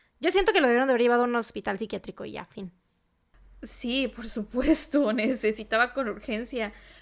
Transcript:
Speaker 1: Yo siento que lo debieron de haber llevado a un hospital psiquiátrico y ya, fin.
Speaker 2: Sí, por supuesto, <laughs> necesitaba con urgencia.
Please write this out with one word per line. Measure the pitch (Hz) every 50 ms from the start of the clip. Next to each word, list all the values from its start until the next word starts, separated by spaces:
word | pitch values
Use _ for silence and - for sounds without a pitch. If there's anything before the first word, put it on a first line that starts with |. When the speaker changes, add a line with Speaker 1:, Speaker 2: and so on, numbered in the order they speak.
| _ _ _ -
Speaker 1:
Yo | - 349
siento | 349 392 381 -
que | 349 370
lo | 285 240
debieron | 240 247 269 269
de |
haber | 247 226
llevado | 240 240 240 240
a | 240
un | 240 240
hospital | 233 226 - - 208 - 220 196 190
psiquiátrico | 220 202 214 - - - - - -
y | -
ya, | - - 180
fin. | _ - 208 196 175 _ _ _ _ _ _ _ _ _ _ _ _ _ _ - - - -
Speaker 2:
Sí, | - - - - - 233 247 269 262 220
por | - 240 233 226
supuesto, | - 233 208 - - 247 262 311 311 - - - - 294 285 214
<laughs> | 226
necesitaba | 247 214 262 262 - - 214 214 220 214 - 220 226 247 247 -
con | 269 262 214
urgencia. | 208 208 - - 220 220 247 - 262 240 220 208 - - - - - -